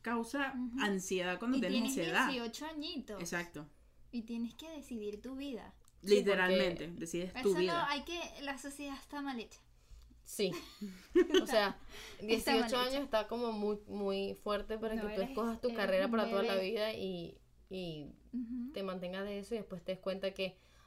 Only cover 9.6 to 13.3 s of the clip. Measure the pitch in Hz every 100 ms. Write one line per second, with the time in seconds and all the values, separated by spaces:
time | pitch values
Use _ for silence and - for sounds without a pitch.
9.6 | - - - - - - - - 190 -
10.6 | - - 208 - - 349 349 320 330 226
11.6 | 202 - - - - - 208 226 - 269
12.6 | 233 247 254 269 277 220 214